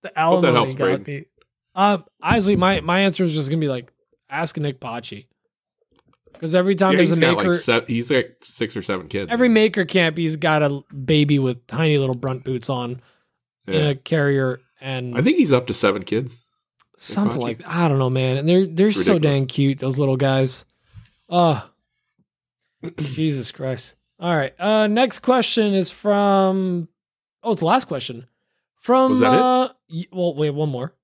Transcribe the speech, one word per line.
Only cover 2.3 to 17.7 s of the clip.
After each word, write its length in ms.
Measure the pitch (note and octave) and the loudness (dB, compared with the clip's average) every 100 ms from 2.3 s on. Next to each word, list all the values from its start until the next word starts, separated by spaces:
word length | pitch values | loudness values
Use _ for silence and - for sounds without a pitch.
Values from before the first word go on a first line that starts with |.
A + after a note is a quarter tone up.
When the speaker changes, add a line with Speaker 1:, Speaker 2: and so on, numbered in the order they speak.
| A3+ G3 | 2 2
Speaker 1:
my, 260 | G3 F3+ F#3+ | 2 2 0
my 200 | D#3 F3+ | 0 0
answer 240 | G3 E3+ | 0 0
is 100 | F3 | -2
just 140 | D#3 C#3 | -2 -2
gonna 100 | E3 | -2
be, 80 | D3+ | -2
like, 240 | B2+ B2 _ _ _ _ | -4 -10 _ _ _ _
ask 260 | C#3+ E3+ - | -6 -6 -4
Nick 240 | D3 C3 | -6 -6
Pachi. 460 | C3 A#2 A#2 G2+ - _ _ _ _ _ _ _ _ _ _ - | -12 -12 -12 -18 -20 _ _ _ _ _ _ _ _ _ _ -12
'Cause 160 | E3 | -2
every 200 | F3+ F#3 F#3+ | 0 2 2
time 160 | F#3+ | 2
Speaker 2:
Yeah, 60 | F#3 | 4
Speaker 1:
there's 100 | E3 | 4
Speaker 2:
he's 80 | E3 | 4
Speaker 1:
a 20 | |
Speaker 2:
got, 160 | D#3 F3 | 2 2
Speaker 1:
maker, 140 | F#3 | 0
Speaker 2:
like, 80 | F3 | 0
se-, 240 | C#3 A#2 - | 2 0 0
he's 200 | A#2 A#2+ | -4 0
got 140 | C3+ - _ | 0 -2 _
six 320 | - - A2 A2 | -20 -8 -6 -6
or 60 | |
seven 260 | F#2 F#2 E2 | -6 -6 -6
kids. 220 | G2+ G2 | -8 -4
Speaker 1:
every 160 | A#3+ B3 | 2 4
maker 360 | A3 G#3+ G#3 | 4 2 0
camp, 320 | E3+ F#3 E3 D#3 | 0 0 0 0
he's 200 | E3 D#3 | -4 0
got 260 | D#3+ D#3 | 0 2
a 200 | D3 C#3+ - | 0 -2 -10
baby 440 | C#3 C3 D#3 D3 C#3+ | -10 0 2 4 2
with 260 | C3 A#2+ - | 0 -4 -8
tiny 320 | A#2+ D#3+ D3 | -2 0 2
little 160 | C3+ | 0
brunt 300 | B2 C3 B2+ | -4 -6 -8
boots 260 | C3 B2+ - | -6 -6 -4
on 300 | B2+ B2 B2 _ _ _ _ _ _ - | -6 -6 -10 _ _ _ _ _ _ -4
in 80 | |
Speaker 2:
Yeah. 60 | - D3+ | 0 0
Speaker 1:
a 60 | C3+ | -2
carrier, 640 | - D#3+ C#3+ C#3 C3 B2+ _ _ | -2 0 2 2 0 -4 _ _
and 360 | C3+ C3 B2 A#2+ | -10 -8 -6 0
Speaker 2:
I 40 | |
think 160 | F#3+ F4 | 2 2
he's 140 | F#3+ | 4
up 140 | B2+ B2 | 2 0
to 60 | |
seven 300 | G#2+ G2+ G2+ | 0 0 0
kids. 320 | F#2+ G#2+ B2+ - _ _ _ _ _ _ | -2 -4 -4 -14 _ _ _ _ _ _
Speaker 1:
something 420 | - - G#3 - | -6 -2 -2 -2
Speaker 2:
Pachi. 20 | |
Speaker 1:
like 160 | A#2+ A2+ | -6 -8
that. 120 | - | -6